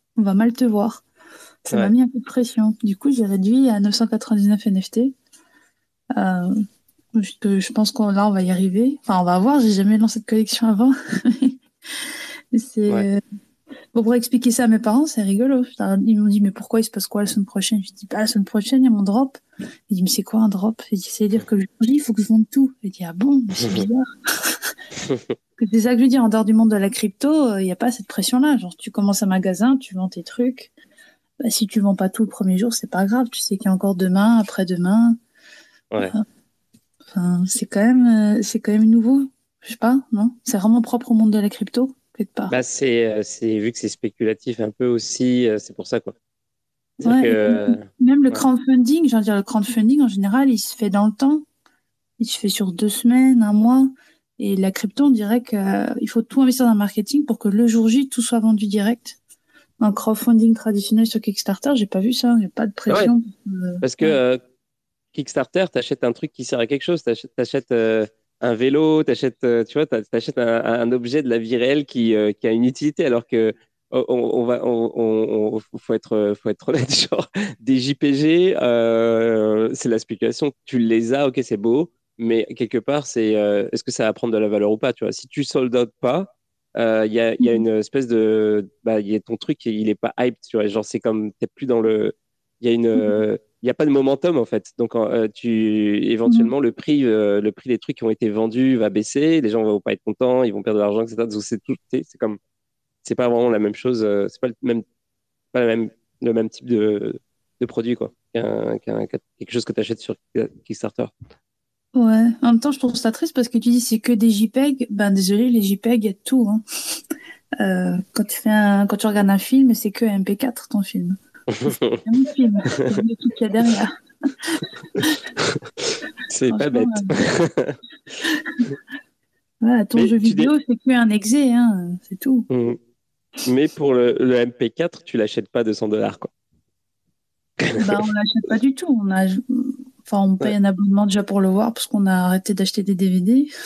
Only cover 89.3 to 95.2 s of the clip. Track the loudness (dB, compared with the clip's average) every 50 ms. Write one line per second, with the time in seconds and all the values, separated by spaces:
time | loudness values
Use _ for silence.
89.3 | -10 -8 -6 -6 -8 -6 -6 -6 -4 -2 -2 -2 -2 -2 -4 -6 -4 -2 -4 -4
90.3 | -4 -6 -10 -6 -4 -2 -2 -2 -2 -4 -6 -6 -8 -6 -4 -4 -2 -2 -4 -6
91.3 | -8 _ -10 -10 _ -8 -4 -2 0 0 2 0 0 0 -2 -4 -6 _ _ _
92.3 | _ _ _ _ _ _ -2 0 0 2 2 2 2 2 0 0 0 0 0 -2
93.3 | -2 -4 -8 _ _ _ -4 -4 -2 0 0 2 2 2 2 2 0 0 0 0
94.3 | 0 0 -2 -2 -4 -6 -6 -8 -6 -6 -4 -4 -2 -2 -2 -2 0 -2